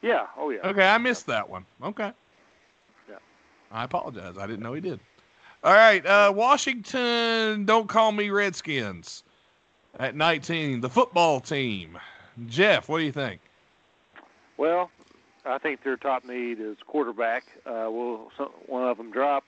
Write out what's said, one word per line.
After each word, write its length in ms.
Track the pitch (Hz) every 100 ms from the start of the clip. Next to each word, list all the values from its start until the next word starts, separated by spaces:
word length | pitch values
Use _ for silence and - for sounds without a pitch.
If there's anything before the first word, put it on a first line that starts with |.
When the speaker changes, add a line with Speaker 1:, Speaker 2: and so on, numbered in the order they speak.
Speaker 1:
Yeah. 260 | 220 202 101 -
Oh, 120 | 151
yeah. 80 | 110 90
Speaker 2:
Okay, 220 | 202 190
I 100 | 220
missed 260 | 247 240 -
that 220 | 117 101
one. 160 | 92 95 _
Okay. 280 | 135 208 208 233 _ _ _ _ _ _ _ _ _
Speaker 1:
Yeah. 60 | 98 _ _ _ _ _
Speaker 2:
I 120 | 110
apologize. 540 | 123 175 - 113 92 90
I 80 | 98
didn't 140 | 110
know 120 | 113
he 80 | 139
did. 180 | 180 127 _ _ _ _ - -
All 100 | -
right, 320 | 196 226 196 156
uh, 260 | 202 202
Washington, 1300 | 202 233 285 - 247 196 262 240 240 233 226 220 214 202
don't 240 | 226 214
call 220 | 220 220
me 180 | 208 208
Redskins. 960 | 202 202 175 - 143 107 90 82 - _ _ _ _ _ _ _ -
At 160 | 127 139
nineteen, 640 | 160 160 139 165 151 127
the 80 | 127
football 500 | 127 254 175 170 143
team. 580 | - 147 131 101 82 85 - - - - 117
Jeff, 420 | 117 208 156 -
what 120 | 160
do 40 | 156
you 60 |
think? 300 | 139 135 92 _ _ _ _ _ _ _ - - _ _ -
Speaker 1:
Well, 340 | 147 175 180 _ _ _ _ _
I 140 | 143 131
think 260 | 160 139
their 140 | 135 127
top 260 | 143 131
need 360 | 127 123 120 113
is 180 | 107 104 -
quarterback. 600 | 151 127 107 117 120 - - -
Uh, 240 | 117 113
will 420 | 113 120 113 113 -
some, 120 | 139 - -
one 160 | 131 127
of 100 | 113
them 140 | 117
drop? 320 | 110 143 139